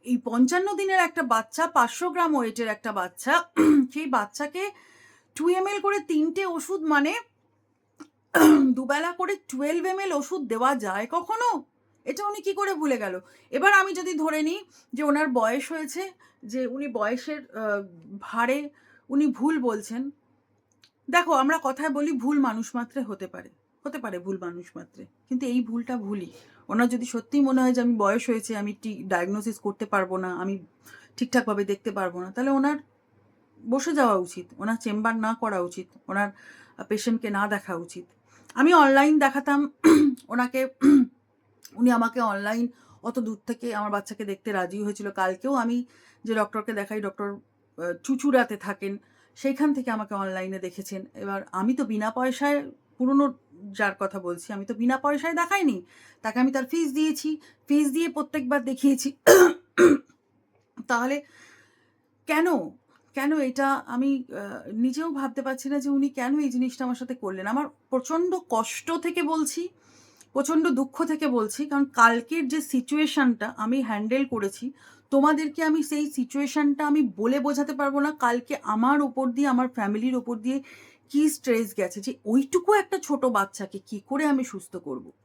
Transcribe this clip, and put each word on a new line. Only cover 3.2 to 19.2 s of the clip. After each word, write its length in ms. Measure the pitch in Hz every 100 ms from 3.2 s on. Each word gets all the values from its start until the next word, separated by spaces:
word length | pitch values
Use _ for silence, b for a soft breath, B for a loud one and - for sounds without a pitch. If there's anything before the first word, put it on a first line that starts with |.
| 254 320 320 -
<clears throat> 360 | 311 294 254
সেই 140 | 294 311
বাচ্চাকে 560 | 247 208 - 294 320 277 b b b b b b -
টু 100 | 330
এম 160 | 370 381
এল 100 | 403
করে 160 | 403 403 -
তিনটে 360 | 302 320 339 381
ওষুধ 360 | 330 - 381
মানে 320 | 311 285 294 453 - _ _ _ _ _ _ _ - _ _
<clears throat> 420 | 330 311 302 262 254
দুবেলা 340 | 262 285 339
করে 220 | 349 370 403 -
টুয়েলভ 360 | 262 285 339 370
এম 140 | 381
এল 120 | 392
ওষুধ 280 | 302 277 370 247
দেওয়া 240 | 226 254 269
যায় 300 | 202 190 233
কখনো? 420 | 339 349 440 480 349 - _ _ _ -
এটা 160 | 294 415
উনি 140 | 415
কি 120 | 392
করে 180 | 392 392
ভুলে 240 | 330 302 240
গেল? 180 | 202 180 b b b
এবার 200 | 269 381
আমি 180 | 392 381
যদি 180 | 359 339 311
ধরে 220 | 320 311
নিই 160 | 311 392 370 b b
যে 80 | 247
ওনার 240 | 294 285 311
বয়স 360 | 247 220 262 269
হয়েছে, 320 | 320 311 339 381 - b b
যে 180 | 226 254 247
উনি 200 | 262 285
বয়সের, 540 | 226 208 247 311 302 254
আহ, 320 | 220 214 202 196 170 165 196
ভারে 400 | - 226 240 285 294 b b b b
উনি 160 | 277